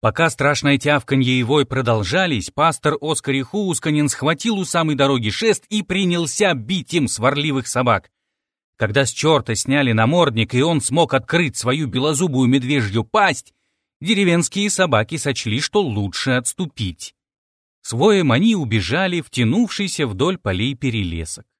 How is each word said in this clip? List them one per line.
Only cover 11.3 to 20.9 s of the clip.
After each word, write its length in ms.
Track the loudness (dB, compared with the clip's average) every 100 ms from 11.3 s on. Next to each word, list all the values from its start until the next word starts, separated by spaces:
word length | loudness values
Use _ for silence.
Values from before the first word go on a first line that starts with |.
| 0 0 -2
свою 300 | -2 -2 -2
белозубую 600 | -2 -2 0 0 2 4
медвежью 560 | 2 2 0 0 -2
пасть, 500 | 0 2 2 0 -10 _ _ _ _ _
деревенские 720 | -2 2 2 2 0 -2 -2
собаки 460 | 0 2 2 0 -4
сочли, 420 | -4 -4 -4 -4
что 220 | 0 0
лучше 500 | 0 -2 -4 -4 -2
отступить. 800 | -2 -2 -6 -8 -6 -8 -8 -16 _ _ _ _ _ _ _
С 100 | -10
воем 400 | 2 4 4 4
они 240 | 4 4 2
убежали 640 | 2 0 0 -2 0 -4
в 100 | -6
тянувшийся 760 | 0 2 2 0 -2 -6 -2 -4
вдоль 320 | 0 -2 0
полей 360 | -4 -2 -2
перелесок. 680 | -2 -4